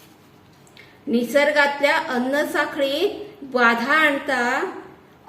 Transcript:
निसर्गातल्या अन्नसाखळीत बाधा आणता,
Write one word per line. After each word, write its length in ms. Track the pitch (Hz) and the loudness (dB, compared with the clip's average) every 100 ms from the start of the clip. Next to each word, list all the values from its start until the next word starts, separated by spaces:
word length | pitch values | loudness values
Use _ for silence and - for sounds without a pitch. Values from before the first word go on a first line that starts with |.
| - - - - - - - - - - - | -20 -20 -20 -20 -20 -20 -20 -20 -20 -14 -2
निसर्गातल्या 920 | 233 240 285 294 294 285 285 285 311 | -2 2 2 4 4 2 2 0 0
अन्नसाखळीत 1500 | 320 254 254 285 311 330 302 311 277 294 403 - - - | 0 -2 0 0 0 -2 -2 -2 -2 0 -2 -2 -12 -16
बाधा 480 | 269 247 233 226 254 | -6 2 2 2 2
आणता, 800 | 311 302 277 285 254 240 277 359 - - - - - | 2 2 0 -2 -2 0 -2 -4 -8 -16 -20 -20 -20